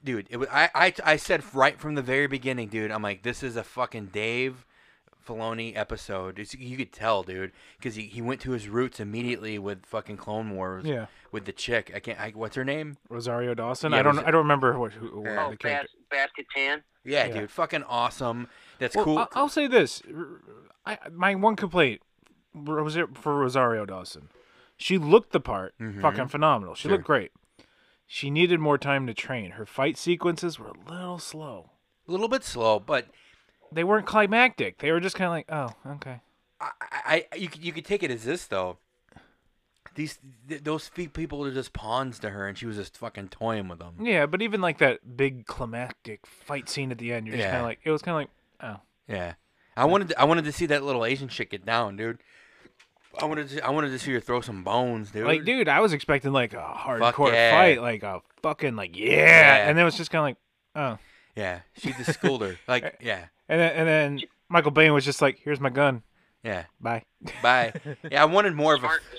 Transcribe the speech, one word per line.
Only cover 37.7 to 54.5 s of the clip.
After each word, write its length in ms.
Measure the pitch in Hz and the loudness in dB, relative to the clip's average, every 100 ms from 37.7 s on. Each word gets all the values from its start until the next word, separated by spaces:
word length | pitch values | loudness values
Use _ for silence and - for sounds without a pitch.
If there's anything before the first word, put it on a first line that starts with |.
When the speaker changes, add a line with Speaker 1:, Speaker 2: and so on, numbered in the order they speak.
| 160 | -10
Speaker 1:
take 180 | - 202 | -6 -4
it 80 | 156 | -4
as 140 | 117 | -4
this, 220 | 117 170 - | -6 -6 -4
though. 320 | 98 92 90 _ _ _ - _ _ _ _ _ _ - | -4 -4 -8 _ _ _ -20 _ _ _ _ _ _ -14
These, 240 | - 151 - 135 117 131 | -10 -10 -12 -20 -20 -14
th-, 140 | 151 | -8
those 240 | 151 156 - | -6 -6 -6
fe-, 200 | 175 165 | -10 -10
people 360 | 160 160 143 | -8 -8 -6
are 60 | 143 | -6
just 200 | 131 123 | -6 -8
pawns 460 | - 110 123 131 113 | -10 -4 -4 -4 -8
to 100 | 107 | -10
her, 160 | 101 98 | -6 -8
and 100 | 98 | -8
she 100 | 117 | -8
was 100 | 104 | -8
just 200 | 95 - | -10 -12
fucking 320 | 117 101 98 | -14 -12 -14
toying 400 | - 113 107 92 | -8 -4 -4 -6
with 100 | 85 | -12
them. 160 | 87 87 | -16 -8
Speaker 2:
Yeah, 260 | 233 180 147 | 0 2 2
but 160 | 180 | 0
even, 180 | 226 202 | -2 -2
like, 180 | 180 147 | -2 2
that 380 | 139 - 120 123 | 2 0 -6 -2
big 300 | 139 127 - | -2 -2 -12
climactic 800 | - 117 117 123 - 117 104 - | -10 -8 -8 -10 -12 -18 -18 -20
fight 420 | - - 143 - | -20 -12 -10 -8
scene 240 | 143 131 | -6 -6
at 60 | 117 | -6
the 140 | 120 | -6
end, 140 | 120 110 | -6 -6
you're 100 | 120 | -4
just 100 | 98 | -2
Speaker 1:
Yeah. 60 | |
Speaker 2:
kinda 140 | 123 117 | -2 -4
like, 140 | - | -4
it 60 | 160 | -2
was 100 | 151 | -2
kinda 140 | 175 156 | -2 -4
like, 120 | 139 _ _ _ | -6 _ _ _
"Oh." 180 | 113 101 _ _ - | -14 -14 _ _ -10
Speaker 1:
Yeah. 260 | 101 87 - _ _ _ 113 | -8 -8 -10 _ _ _ 0
I 80 | 143 | 4
wanted 220 | 196 180 | 4 2
to, 100 | - | 4
I 40 | |
wanted 200 | 143 165 | 4 4
to 80 | 151 | 0
see 140 | 143 165 | -4 0
that 160 | 143 | 0
little 220 | 139 123 | 0 0
Asian 240 | 113 135 135 | 0 -2 -6
chick 220 | - 113 | -8 -8
get 140 | 101 98 | -8 -2
down, 300 | 117 107 98 | 0 -2 -4
dude. 220 | 113 127 _ _ _ _ _ _ _ _ _ - | -8 -8 _ _ _ _ _ _ _ _ _ -6
I 40 | |
wanted 240 | 156 151 139 | -4 -4 -6
to, 140 | 147 127 | -4 -2
I 40 | |
wanted 200 | 151 143 | 0 0
to 80 | 127 | -4
see 140 | 139 | -2
her 80 | 123 | -2
throw 200 | - 120 | 0 -2
some 220 | 113 | -4